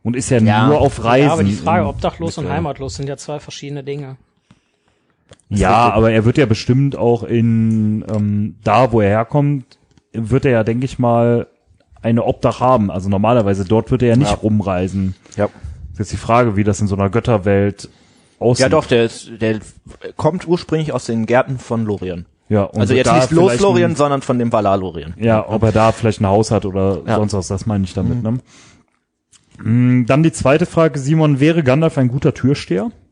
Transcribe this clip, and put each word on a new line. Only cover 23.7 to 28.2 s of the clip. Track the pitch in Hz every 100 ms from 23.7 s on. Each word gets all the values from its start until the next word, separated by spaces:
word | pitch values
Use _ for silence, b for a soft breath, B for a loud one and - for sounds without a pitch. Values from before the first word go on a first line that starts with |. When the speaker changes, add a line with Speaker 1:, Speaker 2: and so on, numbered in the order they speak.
| 120 170
Speaker 1:
ein | 160
Speaker 2:
sondern | 147 139
von | - 123
dem | 117
Valar | 113 104 98
Lorien. | 92 82 76 87
Speaker 1:
Ja, | 113 110 85
ob | 107
er | 110
da | 107 113
vielleicht | - 113 101
ein | 98
Haus | 101 110
hat | 104 98
oder | 95 95 90 -
Speaker 2:
Ja. | 107
Speaker 1:
sonst | 104
was, | 101 87
das | 98 -
meine | 104
ich | 92
damit, | - 110 120